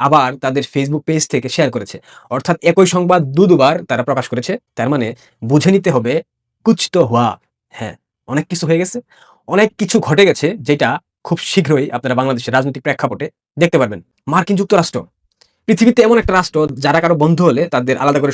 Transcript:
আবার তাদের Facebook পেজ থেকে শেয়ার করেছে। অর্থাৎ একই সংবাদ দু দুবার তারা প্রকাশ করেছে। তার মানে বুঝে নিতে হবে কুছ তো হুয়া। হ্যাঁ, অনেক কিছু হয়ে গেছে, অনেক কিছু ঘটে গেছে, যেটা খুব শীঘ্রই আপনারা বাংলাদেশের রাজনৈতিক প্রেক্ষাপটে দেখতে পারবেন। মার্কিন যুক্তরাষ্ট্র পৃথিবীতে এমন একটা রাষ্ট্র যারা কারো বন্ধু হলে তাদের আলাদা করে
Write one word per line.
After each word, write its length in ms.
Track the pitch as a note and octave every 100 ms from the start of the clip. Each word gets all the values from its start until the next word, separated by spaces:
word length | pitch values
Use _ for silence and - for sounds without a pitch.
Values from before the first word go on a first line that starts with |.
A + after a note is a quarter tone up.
| A#2
আবার 240 | B2+ B2+ C3+
তাদের 200 | C3+ C3+ -
Facebook 300 | C#3+ C#3 D3+ -
পেজ 140 | D#3+ -
থেকে 140 | C3+ A#2+ -
শেয়ার 140 | C#3 A2+
করেছে। 220 | G2+ - _ - - C3
অর্থাৎ 200 | - E3+ E3
একই 180 | E3+ F#3 F3+
সংবাদ 260 | F3 F3+ C#3 C#3
দু 80 | F#3+
দুবার 240 | E3 C3 F3 -
তারা 140 | B2 B2
প্রকাশ 180 | C3 -
করেছে। 220 | B2 - A2+ _ -
তার 120 | B2
মানে 140 | C#3+ A2+ B2 _ - A#2
বুঝে 200 | C#3+ E3+ G3
নিতে 140 | F#3 C3+
হবে 180 | A2+ D3+ - _ _ _ -
কুছ 140 | - -
তো 80 | F3+ B2+
হুয়া। 200 | A#2 A#2 - _ _ _
হ্যাঁ, 220 | - G#2+ - _ _ -
অনেক 180 | C#3 D#3+
কিছু 120 | E3+ D#3
হয়ে 100 | E3
গেছে, 160 | F#3 A#3+ - _ _ _ -
অনেক 220 | F3+ G#3+ -
কিছু 160 | G3+ A3+ C#3
ঘটে 160 | F3 G3
গেছে, 180 | - D3+ G#3 B2+
যেটা 220 | - A#2+ D3 _ _ -
খুব 100 | E3 -
শীঘ্রই 340 | F#3+ C#3+ D3 C#3+ B2
আপনারা 200 | C3 B2
বাংলাদেশের 340 | C3+ A#2+ A#2+ C3
রাজনৈতিক 280 | C#3 C3 D3
প্রেক্ষাপটে 400 | C3 C3 G2+ D3+ _ _ -
দেখতে 160 | F3 D#3+
পারবেন। 180 | A#2+ G2 - _ -
মার্কিন 240 | E3 F3 G3
যুক্তরাষ্ট্র 400 | G3 F#3+ E3+ - - _ _ _ _ _ -
পৃথিবীতে 320 | F#3+ A3+ A#3+ A3+
এমন 100 | A#3
একটা 120 | - F#3
রাষ্ট্র 200 | F3 D#3 D3+ B2+ C#3+
যারা 140 | D#3+
কারো 120 | E3+ E3
বন্ধু 200 | D#3 E3+ F3
হলে 140 | B2+ E3+
তাদের 220 | B2+ B2 C3
আলাদা 160 | C#3 C#3+
করে 100 | C#3